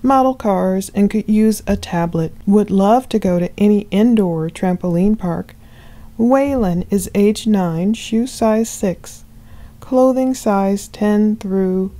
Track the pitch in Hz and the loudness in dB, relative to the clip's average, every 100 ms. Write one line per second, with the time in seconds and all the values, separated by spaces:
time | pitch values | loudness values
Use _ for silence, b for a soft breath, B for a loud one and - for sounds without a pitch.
0 | 262 269 262 262 214 185 185 190 196 - | 4 4 2 0 0 0 0 -2 -2 0
1 | 202 220 202 214 220 214 - 202 - 170 | 2 0 0 2 2 0 -2 -4 -2 -2
2 | 170 170 160 - - 202 202 190 196 240 | -2 -2 -4 -6 2 2 2 2 4 2
3 | 254 220 190 175 175 - 208 208 - 190 | 2 -2 0 0 -2 0 2 2 0 2
4 | 233 220 185 165 160 - 185 180 180 170 | 4 4 0 -2 -6 -4 -2 -2 -2 0
5 | 196 214 180 170 - - B B B B | 2 0 -2 -6 -8 -16 B B B B
6 | B - 233 269 277 269 196 175 - 202 | B -2 2 2 2 0 0 -2 -2 -2
7 | 185 202 202 214 220 208 175 160 190 226 | -2 0 2 2 0 0 0 -2 -2 -4
8 | - 226 254 - 226 220 226 - 196 170 | -2 -4 -4 -2 0 0 -2 -4 -4 -6
9 | - - - b b b b b - 254 | -12 -20 -20 b b b b b -2 2
10 | 262 254 262 262 220 196 196 202 - - | 4 2 -2 -2 0 0 0 -2 -6 -2
11 | 208 208 214 220 196 190 185 185 190 - | 0 2 2 0 -2 -2 0 0 -4 -8